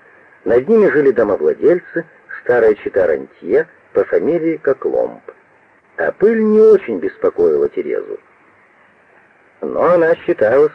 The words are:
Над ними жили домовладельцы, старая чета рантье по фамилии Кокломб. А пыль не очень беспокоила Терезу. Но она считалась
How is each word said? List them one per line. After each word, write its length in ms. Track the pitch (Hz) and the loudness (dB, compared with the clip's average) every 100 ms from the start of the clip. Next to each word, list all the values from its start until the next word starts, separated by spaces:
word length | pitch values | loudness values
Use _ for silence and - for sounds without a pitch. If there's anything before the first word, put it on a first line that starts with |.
| _ _ _ _ | _ _ _ _
Над 240 | 92 117 139 | -2 0 2
ними 220 | 226 185 | 2 4
жили 220 | 139 139 | 2 2
домовладельцы, 920 | 117 104 92 76 73 - 175 - 165 165 _ - - | 2 0 0 -2 0 0 0 -4 -10 -12 _ -20 -8
старая 320 | - 123 113 104 | -2 2 2 0
чета 320 | 101 101 87 | -4 -2 0
рантье 600 | 71 67 _ 85 127 160 _ _ | -2 -8 _ -2 -2 -2 _ _
по 100 | - | -4
фамилии 540 | 95 92 104 170 160 156 | -2 -2 -2 -2 -4 -4
Кокломб. 640 | 139 135 78 62 60 - - - _ _ _ _ _ - | -4 -4 -4 -4 -4 -8 -20 -20 _ _ _ _ _ -8
А 140 | 185 | -6
пыль 320 | - 202 226 | 0 0 2
не 160 | 214 214 | 2 2
очень 400 | 220 202 - 95 | 4 2 0 -6
беспокоила 680 | 95 - 90 - 85 73 71 | -8 -4 -4 0 0 0 -2
Терезу. 500 | - 73 50 50 52 _ _ _ _ _ _ _ _ _ _ _ _ _ _ | -4 -8 -8 -10 -16 _ _ _ _ _ _ _ _ _ _ _ _ _ _
Но 220 | 69 - | -8 -2
она 300 | 143 175 165 165 | 2 2 2 0
считалась 580 | - 170 107 131 151 | -2 -2 0 2 2